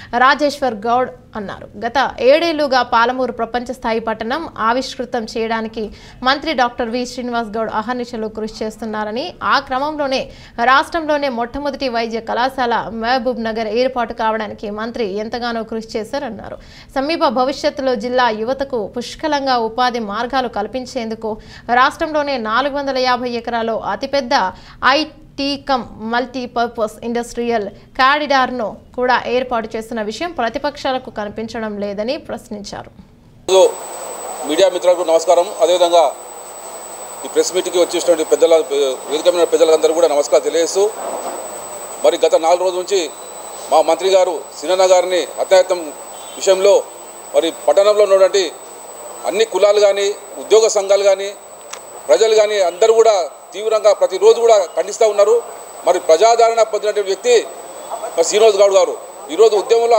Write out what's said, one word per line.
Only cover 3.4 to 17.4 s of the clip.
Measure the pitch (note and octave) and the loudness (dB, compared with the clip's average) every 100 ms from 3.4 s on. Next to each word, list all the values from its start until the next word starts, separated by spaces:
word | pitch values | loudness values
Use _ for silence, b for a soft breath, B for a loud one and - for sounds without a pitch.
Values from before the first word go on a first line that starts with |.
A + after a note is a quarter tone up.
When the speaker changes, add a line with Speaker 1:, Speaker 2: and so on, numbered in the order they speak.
Speaker 1:
ప్రపంచ | A3+ B3 A#3+ | -4 -4 -6
స్థాయి | B3 A#3+ A3+ A3+ | -6 -4 -2 -4
పట్టణం | A3 A3+ D4 E4 - A3 | -6 -4 -6 -6 -2 0
ఆవిష్కృతం | B3 C4 - B3 B3 | 0 -4 -8 -6 -6
చేయడానికి | A3 A#3 A3+ A3+ A3 A3+ G#3+ B B B B3+ | -6 -6 -4 -4 -6 -8 -10 B B B -2
మంత్రి | C#4+ D4+ C4 | 0 -2 0
డాక్టర్ | A#3+ A#3+ A#3+ | -2 -2 -6
వి | B3 B3 | -4 -6
శ్రీనివాస్ | - A#3+ A#3 A3+ A3 | -8 -6 -6 -6 -6
గౌడ్ | A3 G#3+ | -4 -4
అహర్నిశలు | A3 B3 A#3+ A3+ A3 G#3+ | -6 -6 -6 -8 -8 -8
కృషి | G#3+ G#3+ | -10 -8
చేస్తున్నారని, | A3 G#3+ A3+ G#3+ G#3+ A3+ F4 - G3+ | -10 -8 -10 -6 -6 -6 -8 -6 -2
ఆ | B3 C4+ | -2 -2
క్రమంలోనే | C4 D4 D4+ C#4 C4 - B B - A#3+ | -4 -4 -4 -4 -4 -6 B B -2 2
రాష్ట్రంలోనే | C4+ D#4 E4+ D4+ D4 C#4+ A#3 | 4 2 -4 -2 -2 -2 -4
మొట్టమొదటి | A#3 C#4 C#4+ C#4 C4+ A3+ | -6 -6 -6 -4 -4 -2
వైద్య | A#3 A3+ A3+ | -4 -6 -4
కళాశాల | G#3+ B3+ C4 A#3+ A3 D#3 A3+ | -2 -2 -2 -2 -2 -4 -6
మహబూబ్ | A3+ C4 B3 A3+ A3+ | -2 0 0 -4 -4
నగర్ | A3 G#3+ A3 | -4 -2 0
ఏర్పాటు | B3+ B3+ A#3 A#3 | 0 -2 -6 -2
కావడానికి | A3 A3 G#3 G#3+ G#3 G#3 | -2 -2 -6 -8 -10 -8
మంత్రి | A3+ A#3+ G#3 G3+ | -8 -6 -4 -4
ఎంతగానో | A3 A#3+ A#3+ A#3 A3 | -6 -6 -4 -6 -6
కృషి | A3+ A3 A3+ | -8 -6 -8
చేశారన్నారు. | G#3+ C#4+ C4+ A3+ - - B B B C4+ | -6 -6 -8 -10 -14 -16 B B B -4
సమీప | C#4 E4+ D#4 A#3+ | -2 0 0 2